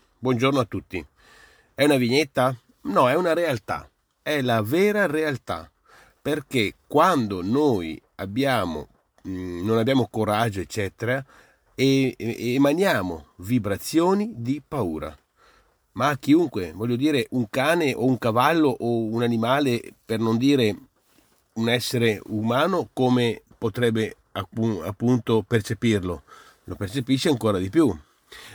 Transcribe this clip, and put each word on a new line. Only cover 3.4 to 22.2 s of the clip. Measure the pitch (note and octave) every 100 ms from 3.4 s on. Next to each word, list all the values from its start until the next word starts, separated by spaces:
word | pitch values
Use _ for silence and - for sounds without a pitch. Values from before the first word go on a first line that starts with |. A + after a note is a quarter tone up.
| E3+ B2 - E2 - _ _ _
È | - D3+
la | B2+ A2+
vera | G#2+ D#3+ G3+ G#3 F#3
realtà. | D3+ D#3 C3 - E2+ E2 _ _ - _ _
Perché | C#3 D3+ - C3 G2 - _
quando | C#3+ F3 D#3+ G#2+ F#2+
noi | F2+ B2+ D3+ G#2 D#2+ D2+ _ -
abbiamo, | G2 G#2+ C3+ B2 F#2 D2+ - _ _ _ F#2+
mm, | F#2 F#2 F2 G2+
non | A2+
abbiamo | A2+ C3+ A2
coraggio, | A2 G#2+ G#2+ A#2 G2
eccetera, | E2 A2 G2 - A2+ C3+ C3+ - _ _ _ -
e, | C3+ C3+ C3 -
e, | A2 - A2+
emaniamo | C3 C#3 D#3+ G3 C3 F#2 E2 D2 _
vibrazioni | F#2 B2 G2+ F#2+ - D#3 F3 G3 G#3+ A#2+
di | A#2 C#3+ -
paura. | D3 F#2 D#2 D2+ - _ _ _ _ _ _ _
Ma | - C3+
a | C#3
chiunque, | - D#3 D#3+ A2 F2
voglio | E2+ A#2+ A#2+
dire, | D3 C#3+ -
un | B2+ A2
cane | C3 C#3 F3 D3
o | - B2+
un | B2+
cavallo | A#2+ A2+ C#3 E3+ D3+
o | A2+ A#2 A#2+
un | A2 A2+
animale, | A#2+ A#2 A2+ C3+ C#3 A#2+ - - -
per | A2
non | A2+ A2+
dire | C3+ C#3 A2 F#2 - _ _ _ _ _ _ -
un | A#2
essere | A#2+ - B2 A#2 G2+